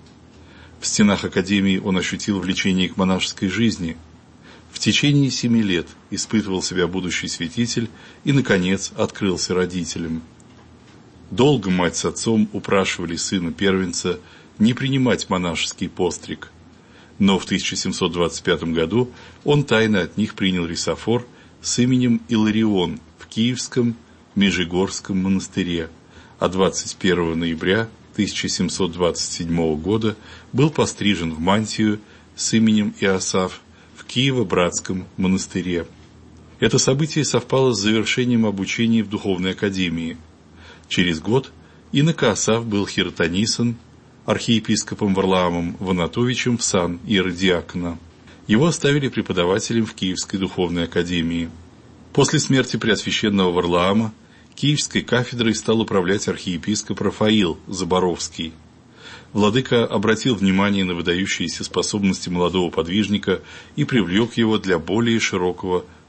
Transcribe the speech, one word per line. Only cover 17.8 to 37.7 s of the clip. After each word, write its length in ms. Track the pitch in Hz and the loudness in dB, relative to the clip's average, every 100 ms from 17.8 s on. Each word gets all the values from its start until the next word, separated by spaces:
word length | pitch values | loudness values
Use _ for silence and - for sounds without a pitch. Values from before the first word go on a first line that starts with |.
| 95 85 92 | -4 -2 -2
двадцать 320 | 85 85 - | 0 -2 0
пятом 300 | - 85 85 | -2 0 0
году 360 | 82 80 110 123 - - - | 0 0 0 -2 -6 -20 -8
он 200 | - 147 | 0 2
тайно 380 | 139 110 110 104 | 4 2 4 2
от 160 | 80 - | 0 -2
них 180 | 107 - | -4 0
принял 320 | 95 92 82 | -2 0 -2
рисофор 600 | 82 - 82 - 120 - - - - | -4 -4 -4 0 -2 -2 -18 -20 -12
с 160 | - - | -6 0
именем 420 | 123 127 123 113 113 | 4 4 4 2 2
Иларион 680 | 113 107 104 110 98 87 82 - - | 2 2 2 2 2 0 -4 -14 -20
в 80 | - | -10
Киевском 720 | - 117 123 - - 120 113 - - - - | -2 0 0 -4 0 0 -2 -14 -20 -8 0
Межигорском 880 | 98 90 85 87 95 - - 95 | 2 2 0 0 0 -4 -4 -2
монастыре, 640 | 95 95 92 - 90 85 80 - - - - - | 0 0 -2 -4 -2 -2 -4 -10 -20 -20 -20 -4
а 100 | 90 | -2
двадцать 480 | 92 92 - - - | 2 2 0 -8 -2
первого 380 | 92 87 82 | 0 2 0
ноября 560 | 82 85 80 87 101 117 - - - | 0 -2 -2 0 0 0 -8 -14 -4
тысяча 320 | 101 - - | -4 -2 -6
семьсот 440 | - 90 - 92 | -2 -2 -2 -4
двадцать 400 | 87 87 78 - | 0 0 0 -6
седьмого 440 | - 85 85 82 76 | -6 -2 0 0 0
года 400 | 85 110 110 104 - - - | 0 0 0 -4 -14 -20 -6
был 160 | 123 151 | 2 2
пострижен 640 | 151 - - 104 92 85 | 2 0 0 0 0 -2
в 60 | 78 | -2
мантию 600 | 85 104 107 - 107 104 - - - - | 2 2 0 0 0 0 -6 -20 -20 -8
с 180 | - | 0
именем 400 | 113 110 107 104 - | 2 4 4 0 0
Иосаф 640 | 98 95 - 101 92 - - - - - | 0 0 0 -2 -2 -6 -20 -20 -20 -20
в 100 | - | -6
Киево-Братском 1000 | 120 135 127 98 90 87 - - 92 87 - | 0 2 2 2 2 2 0 -6 -6 -6 -2
монастыре. 720 | 92 92 - 98 87 87 80 - - - - - - - | 0 0 -2 -6 -2 -4 -4 -14 -20 -20 -20 -20 -20 -2
Это 180 | 117 127 | 2 2
событие 480 | - 135 156 156 135 | 2 0 0 0 0
совпало 480 | 120 - 131 131 | 0 0 2 2